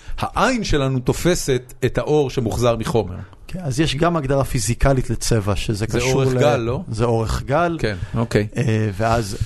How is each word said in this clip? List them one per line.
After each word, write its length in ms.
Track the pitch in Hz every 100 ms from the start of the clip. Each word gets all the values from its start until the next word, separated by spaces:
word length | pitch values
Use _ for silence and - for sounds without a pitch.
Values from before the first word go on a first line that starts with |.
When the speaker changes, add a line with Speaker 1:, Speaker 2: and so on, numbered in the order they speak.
| - -
Speaker 1:
העין 460 | - - 208 254
שלנו 340 | - 151 135 131
תופסת 760 | 127 123 170 170 - 123 123 -
את 140 | 120 -
האור 320 | 117 151 131
שמוחזר 460 | 131 113 98 120 117
מחומר. 380 | 113 113 92 90 92 - -
Speaker 2:
כן, 80 | 185
אז 180 | 147 127
יש 160 | 160 135
גם 200 | 170 165
הגדרה 280 | 131 139
פיזיקלית 680 | 127 - 104 117 139 131 -
לצבע, 460 | 113 - 113 98 95
שזה 220 | - 101
Speaker 1:
זה 80 | 110
Speaker 2:
קשור 260 | 113 123
Speaker 1:
אורך 220 | 131 131
Speaker 2:
ל- 40 | 127
Speaker 1:
גל, 180 | 147 139
לא? 240 | 113 135 175
Speaker 2:
זה 140 | 113
אורך 380 | 120 113 110 -
גל. 340 | - 147 175 160
Speaker 1:
כן, 160 | 110 92 98 113
אוקיי. 300 | 110 107 104 -
Speaker 2:
אה, 60 | 110 110 107 95
ואז 400 | 110 117 101 -